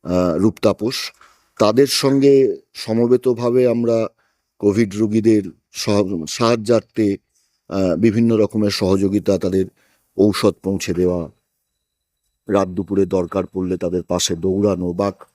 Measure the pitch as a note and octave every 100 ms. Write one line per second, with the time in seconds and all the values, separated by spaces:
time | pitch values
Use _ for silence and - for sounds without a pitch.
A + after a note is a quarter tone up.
0 | - F2+ F2+ D#2+ G#2 - G#2+ F#2 G#2+ C#3
1 | - _ - _ _ _ G#2+ A2+ C3+ -
2 | C#3 C#3 C#3 C#3 B2+ E2 _ - - A2
3 | A#2+ B2 B2+ A2+ A#2+ B2 B2 A#2 A#2 A2+
4 | A2+ _ _ _ _ _ G#2 G2+ A2 G2
5 | A2 A2 A2 G#2+ F#2+ - _ - - G#2
6 | F#2+ F#2 D#2 - A#2 A#2 G#2+ A#2 - -
7 | G#2+ G2 _ _ _ _ _ G2 F#2 E2
8 | A2+ G#2 A#2 A2 G#2 G#2+ G#2 - F#2+ G2
9 | G2 G2+ F#2+ F#2+ F#2+ F#2+ F#2+ _ _ _
10 | _ - G#2 G2 G#2+ - F#2+ G2 - F2
11 | F2+ F2+ D#2+ _ _ _ _ _ _ _
12 | _ _ _ _ - G2+ F#2+ F2+ F#2 G2
13 | F#2 F#2+ F2 G2 F2+ F#2+ F#2 F2+ F2+ F2+
14 | E2+ F2+ - E2+ F#2 F#2+ G2+ F2+ F2+ F2
15 | G2+ F#2 -